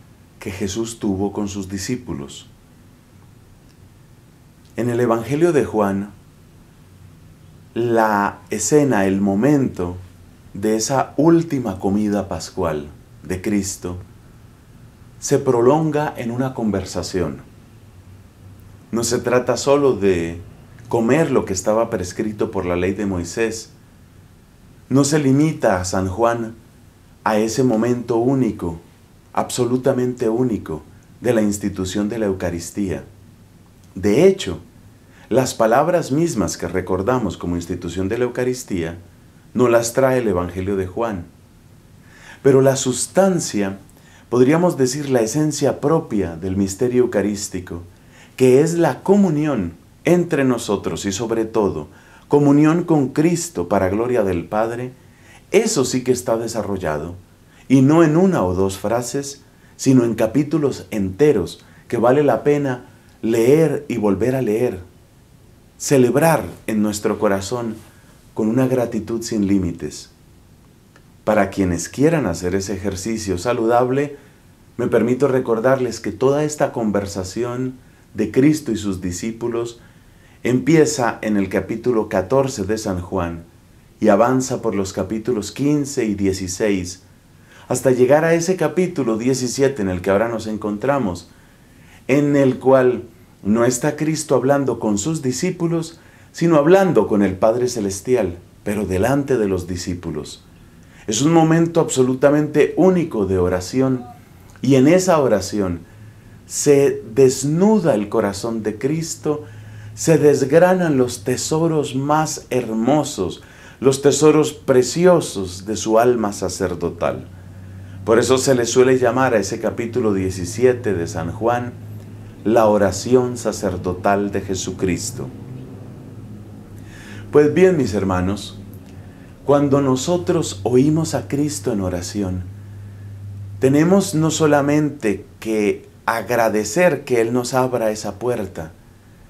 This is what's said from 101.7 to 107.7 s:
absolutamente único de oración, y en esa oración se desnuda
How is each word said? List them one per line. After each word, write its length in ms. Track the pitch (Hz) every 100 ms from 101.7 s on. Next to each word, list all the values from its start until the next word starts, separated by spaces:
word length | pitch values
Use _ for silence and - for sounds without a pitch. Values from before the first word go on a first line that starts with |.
| 165
absolutamente 920 | 156 131 127 127 143 147 151 151 - -
único 480 | 185 180 165 110 95
de 100 | 95
oración, 720 | 90 90 90 127 131 127 - - - - - -
y 140 | 123 135
en 120 | 135
esa 300 | 180 185 160
oración 640 | 131 104 95 104 92 85 - - - - - - -
se 560 | - 151 143 139 - 117
desnuda 840 | 113 131 131 143 160 202